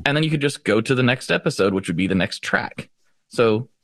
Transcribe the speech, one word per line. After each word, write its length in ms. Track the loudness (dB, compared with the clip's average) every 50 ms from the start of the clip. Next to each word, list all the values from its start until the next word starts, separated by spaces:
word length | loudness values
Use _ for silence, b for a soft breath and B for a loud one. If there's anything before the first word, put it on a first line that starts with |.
| 0
And 100 | 0 2
then 100 | 2 0
you 40 | 0
could 120 | 0 0 -2
just 220 | -2 -4 -4 -2
go 180 | 0 0 2 2
to 120 | 0 0
the 80 | 2 2
next 280 | 2 2 0 -2 -2
episode, 420 | -2 -2 -2 -2 0 2 2 2 2
which 140 | 0 -2 -2
would 80 | -2
be 100 | 0 0 0
the 60 | 2
next 280 | 0 0 -2 -4 -8 -8
track. 480 | -4 -4 -4 -4 -4 -10 -14 -18 -20 _ _ _ _ _ _ _ _
So 420 | -2 2 2 2 2 0 -2 -8 _ _